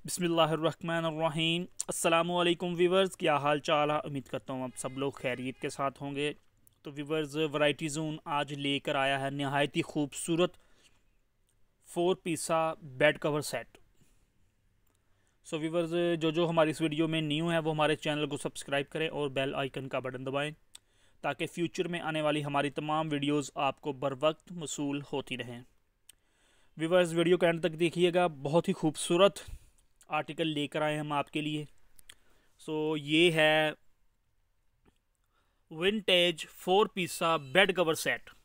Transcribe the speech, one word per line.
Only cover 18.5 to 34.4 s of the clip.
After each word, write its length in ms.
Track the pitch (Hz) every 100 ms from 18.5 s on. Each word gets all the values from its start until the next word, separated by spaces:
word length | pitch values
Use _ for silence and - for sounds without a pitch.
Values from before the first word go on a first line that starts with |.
| - - 139 139
करें 160 | 160 160
और 180 | 143 147
बेल 240 | 135 135 143
आइकन 300 | 139 139 131
का 120 | 135
बटन 240 | 127 127
दबाएं 280 | 135 135 147 151 _ - _ _ _ _
ताकि 220 | 147 139 165
फ्यूचर 400 | - 170 - 175
में 120 | 170
आने 200 | 160 156
वाली 200 | 151 147
हमारी 280 | 147 143 143
तमाम 360 | 139 151 156 160
वीडियोज़ 400 | 147 143 147 135 -
आपको 320 | 139 - 156
बर 200 | 131 139 131
वक्त 320 | 151 156 -
मौसूल 460 | 175 151 - 143 143 135
होती 240 | 143 127 123
रहें। 280 | 120 120 123 _ _ _ - _ _ _ _ _ _ -
व्यूअर्स, 360 | 160 180 175
वीडियो 240 | 165 170 180
के 100 | 170
एंड 160 | 170
तक 160 | 170 156
देखिएगा, 500 | 170 170 180 175 175
बहुत 400 | 143 143 165 180
ही 40 |
खूबसूरत 680 | 185 156 - - 175 196 - - - - _ _ _ -
आर्टिकल 360 | 151 147 151 160
लेकर 340 | 147 143 156
आए 140 | 151 151
हम 160 | 151
आपके 280 | 143 - 156
लिए। 260 | 151 151 147 - - - - - _ _ _ _
So 340 | - 156 156 156
ये 320 | 143 156 175
है 440 | 160 156 156 156 - - _ _ _ _ _